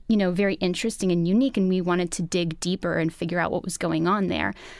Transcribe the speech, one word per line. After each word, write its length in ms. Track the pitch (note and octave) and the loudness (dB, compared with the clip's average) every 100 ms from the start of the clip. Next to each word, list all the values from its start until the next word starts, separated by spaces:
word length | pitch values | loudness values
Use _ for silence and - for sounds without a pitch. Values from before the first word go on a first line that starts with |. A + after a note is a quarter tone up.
| - | 0
you 80 | A3 | 2
know, 140 | F#3 | 2
very 240 | F3+ G3+ F#3+ | 2 0 2
interesting 540 | F3+ F3+ A3+ - F#3+ | -2 0 -2 -2 2
and 160 | F3 E3+ | 2 4
unique, 300 | G#3 C4+ G#3+ | 4 4 2
and 140 | F#3+ | 2
we 100 | F#3 | 2
wanted 320 | F3 F3 F3 | 2 0 0
to 80 | - | -4
dig 380 | E3 F3+ E3+ D#3+ | -2 -2 -2 -4
deeper 380 | F3+ F#3 - E3 | -4 -2 -2 0
and 160 | D#3+ | -2
figure 260 | - E3+ F3 | -2 -4 -2
out 140 | E3 | -2
what 100 | - | -2
was 140 | - - | -4 -4
going 320 | E3+ D#3+ E3+ | -2 0 2
on 180 | G#3 F#3 | 2 0
there. 260 | D#2 G2 - - - | 0 -2 -4 -12 -20